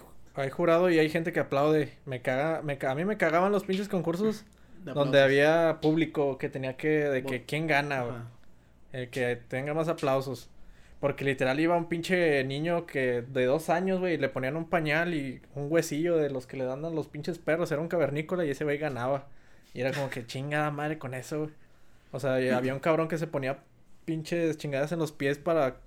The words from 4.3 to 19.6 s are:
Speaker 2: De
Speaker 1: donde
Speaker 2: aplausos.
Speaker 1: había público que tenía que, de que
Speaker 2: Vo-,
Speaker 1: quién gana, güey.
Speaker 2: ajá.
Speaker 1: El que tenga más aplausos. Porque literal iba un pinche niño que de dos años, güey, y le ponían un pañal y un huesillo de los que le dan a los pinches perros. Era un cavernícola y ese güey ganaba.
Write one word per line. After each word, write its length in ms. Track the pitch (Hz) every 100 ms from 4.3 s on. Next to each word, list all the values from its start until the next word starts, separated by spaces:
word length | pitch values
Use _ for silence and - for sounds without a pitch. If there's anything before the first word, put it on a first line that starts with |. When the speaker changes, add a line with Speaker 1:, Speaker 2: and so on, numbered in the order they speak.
| 214 - - - -
Speaker 2:
De 80 | 151
Speaker 1:
donde 260 | 143 143 139
Speaker 2:
aplausos. 40 |
Speaker 1:
había 560 | 135 139 147 165 165 156
público 580 | 156 160 160 160 143 131
que 120 | 147
tenía 260 | 135 131 127
que, 140 | 156
de 340 | 151 147 131
que 160 | 131 127
Speaker 2:
Vo-, 40 | -
Speaker 1:
quién 200 | 147 160
gana, 340 | 143 147 135
güey. 140 | 120 123
Speaker 2:
ajá. 120 | 117 - - - - - -
Speaker 1:
El 160 | 131 123
que 280 | 135 123 120 -
tenga 260 | 131 143
más 140 | 156 160
aplausos. 600 | 156 143 135 131 120 - - - - - -
Porque 240 | 139 135 139
literal 340 | 131 127 143
iba 160 | 165 175
un 100 | 165
pinche 540 | 170 165 180 170 139
niño 420 | 131 139 165 170 170
que 380 | 139 127 120
de 220 | 123 131 127
dos 240 | 151 160
años, 280 | 170 190 185
güey, 160 | 185 156
y 20 |
le 120 | 135
ponían 260 | 135 131 156
un 120 | 160
pañal 460 | 175 156 151 170 160
y 260 | 135 123 - 139
un 100 | 143
huesillo 440 | 165 165 147 175 165
de 120 | 143
los 160 | 131 -
que 120 | 135
le 60 | 127
dan 180 | 135 165
a 40 |
los 160 | 160 -
pinches 320 | 151 147 170
perros. 320 | - 165 165
Era 100 | 147
un 60 | 165
cavernícola 580 | 175 143 147 156 180 156
y 60 |
ese 140 | 139 151
güey 120 | 147
ganaba. 500 | 151 120 123 139 - - - -